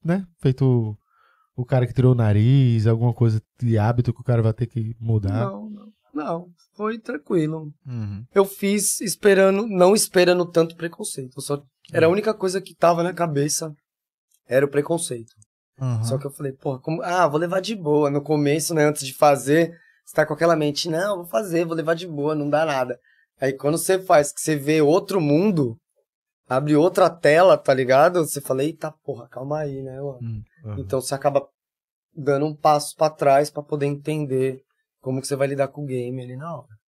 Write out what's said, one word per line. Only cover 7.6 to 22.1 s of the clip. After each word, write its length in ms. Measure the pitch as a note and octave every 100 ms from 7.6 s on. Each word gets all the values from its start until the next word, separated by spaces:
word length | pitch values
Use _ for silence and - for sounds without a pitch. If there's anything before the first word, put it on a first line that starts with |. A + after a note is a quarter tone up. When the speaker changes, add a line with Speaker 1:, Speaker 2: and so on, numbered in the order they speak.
| D3+ D3 -
Speaker 3:
Uhum. 380 | A#2+ G#2+ G2+ A#2+
Speaker 2:
Eu 100 | G3
fiz 560 | G3 - G3 G3+ G3 -
esperando, 680 | G#3 - G#3 F#3+ F#3+ G3 A3+
não 260 | F#3+ F3
esperando 500 | G#3 - F#3 E3+ F3+ F3
tanto 300 | E3+ E3 E3+
preconceito. 580 | E3 E3+ G#3+ - B2+ -
Eu 40 |
só, 200 | - C#3+ _ _ _
era 120 | F3 E3
a 40 |
Speaker 1:
Uhum. 40 |
Speaker 2:
única 200 | F#3+ G#3
coisa 260 | G#3+ F#3+ F#3
que 140 | F3+
tava 300 | - E3 E3+
na 100 | E3+
cabeça, 580 | E3+ E3+ C#3+ D3 - D#3+ D3+ _ _ _ _ _ _ _
era 180 | B2 C#3
o 40 |
preconceito. 640 | C#3 D3 E3 - A#2+ A2+ _ _ _ _ _
Speaker 3:
Uhum. 240 | C3 A#2
Speaker 2:
Só 140 | A2+ C3+
que 80 | C#3+
eu 60 |
falei, 200 | - C#3+
"Porra, 280 | C3 D3+ C3
como, 220 | - D#3+
ah, 240 | F3+ F3+ E3
vou 120 | D3
levar 200 | F3 F#3+
de 140 | F#3 A3
boa." 340 | D#3 D3 D3
No 120 | C#3+
começo, 500 | C#3 D3+ C#3+ D#3 D3+
né, 120 | E3 D3
antes 200 | D3 C3+
de 80 |
fazer, 580 | - D3 C#3 B2 D#3 E3 E3+ _ _
você 120 | _ -
tá 100 | D3+
com 80 |
aquela 220 | D3+ E3+ D#3+
mente, 340 | D3 C#3+ F3
"Não, 280 | D#3+ G3 G3
vou 80 | F3
fazer, 360 | A3+ G#3 E3
vou 120 | E3+ E3
levar 180 | D#3
de 140 | E3
boa, 260 | F3+